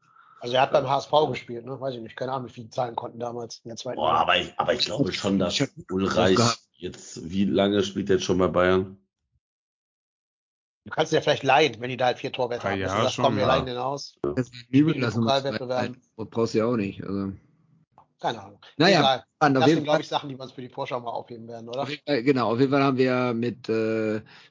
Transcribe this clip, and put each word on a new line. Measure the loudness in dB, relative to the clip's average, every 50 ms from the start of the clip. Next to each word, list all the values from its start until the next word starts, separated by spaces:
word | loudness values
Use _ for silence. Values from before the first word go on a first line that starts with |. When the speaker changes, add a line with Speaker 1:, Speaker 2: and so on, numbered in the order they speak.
| _ _ _ _ _ _ _ -12
Speaker 1:
Also | -6 -2 2
er | 2
hat | 4 4
beim | 4 2 2
H | 2 0 -2
S | 0
V | 2 4 4 4
Speaker 2:
Ja. | 4
Speaker 1:
gespielt, | 0 -4 -8 -10 -12 -12 -10
ne? | -12 -10 -8
Weiß | -8 -8 -8
ich | -8
nicht, | -12 -14 -10
keine | -8 -6 -6
Ahnung, | -6 -6 -8 -10
wie |
viel | -12 -16 -16
die | -8
zahlen | -6 -4 -4 -4 -4
konnten | -8 -10 -10 -10 -8
damals | -8 -8 -8 -8 -10 -12 -14 -16 -16
in | -14
der | -14
zweiten | -12 -10 -8 -6
Speaker 2:
Boah, | -2 0 0
Speaker 1:
Liga. | 2 2
Speaker 2:
aber | 2 2 2
ich, | 2 0 -2 -4 -2
aber | 0 0 0
ich | 0 -2
glaube | -2 -2 0 0 -2 -2
schon, | -2 0 0 2 2
dass | 2 0 0
Speaker 3:
Schon | 0 -2 -2 _ -10 -10 -6
Speaker 2:
Ulreich | -2 0 0 2 2 4 4 6 6
Speaker 3:
drauf | 6 4
gehabt. | 4 2 -2 _ _ _
Speaker 2:
jetzt, | _ -12 -12 -12 -12 -16 -16 -14 -14 -10 -4
wie | 0 0 2
lange | 2 4 4 4 4 4 2
spielt | 0 0 -2 -4 0 2
der | 2
jetzt | 2 2
schon | 2 2
bei | 2 2 2
Bayern? | 4 4 4 4 4 2 0 -2 -8 -16 _ _ _ _ _ _ _ _ _ _ _ _ _ _ _ _ _ _ _ _ _ _ _ _ _ _ _ _ _ _ _ _ _ _ _ _ _
Speaker 1:
Du | -6
kannst | -4 -2 -2 0
ihn | 0
ja | 0
vielleicht | 2 2 0 2 2
leihen, | 4 4 6 4 2 0 -4
wenn | -8 -8
die | -4
da | -2 0
halt | 0 0 -2
vier | -6 -8
Torwerte | -4 -4 -4 -4 -4 -4
Speaker 4:
Drei | -4 -4
Speaker 1:
haben. | -2 -2
Dass | -2 -2
du |
Speaker 4:
Jahre | 0 0 0
Speaker 1:
sagst, | 0 0
Speaker 4:
schon, | 2 2
Speaker 1:
"Komm, | 2 2
wir | 2 2
Speaker 4:
ja. | 2
Speaker 1:
leihen | 2 2 0
den | -2 -6 -6
aus." | -6 -6 -6 -8 -10 -14 -10 _
Speaker 3:
Das | -6 -4 -2 -4 -4 -4
ist |
eine | -10 -18 -8 _
Bibelklasse | 4 4 4 4 2 0 -2 -2 0
Speaker 1:
In | 0
den | 0
Pokalwettbewerben. | 2 0 0 0 -2 -4 -6 -4 -4 -4 -4 -4 -4
Speaker 3:
Nummer | -8 -12 _ _ _
zwei. | -14 -14
Brauchst | -6 -2 -2 -2 0
du | 2 0
ja | 2
auch | 2 0
nicht, | 0 -2 -4 -6 -8
also. | -10 -8 -6 -6 -6 -6 -8 -10 -16 _ _ _ _ _ _ _ _ _ _ -20 -20 _ _ _
Speaker 1:
Keine | -6 -6 -6 -8
Ahnung. | -12 -18 -20 _ -20 -8 _
Speaker 3:
Naja, | 2 4 4 6 6
Speaker 1:
Egal. | 4 4 2 0 -4 _ _
Speaker 3:
spannend, | _ 2 4 4
auf | 4
Speaker 1:
Das | 4 4
Speaker 3:
jeden | 4
Speaker 1:
sind, | 4 2
glaub | 2 0
Speaker 3:
Fall. | 0
Speaker 1:
ich, | 0 -2
Sachen, | -6 -6 -6 -8
die | -10 -12
wir |
uns | -14 -14
für | -14 -14
die | -16 -12
Vorschau | -10 -10 -8 -6 -6 -6
mal | -6 -8
aufheben | -8 -8 -10 -12 -14 -16 -14 -14
werden, | -14 -14 -12 -8
oder? | -6 -6
Speaker 3:
Auf | -6 -6
jeden | -8 -8 _
Fall, | -2 0 2
genau, | 2 2 2 4 2 0
auf | 2 2
jeden | 2 2
Fall | 4 2
haben | 2 2 4 4
wir | 2 2 2 2 0 0 0
mit, | -2 -2 -4 -4 -6 -4 -2
äh, | -2 0 0 0 0 -2 -2 -2 -2 -4 -6 -10 -18 -20 -20 _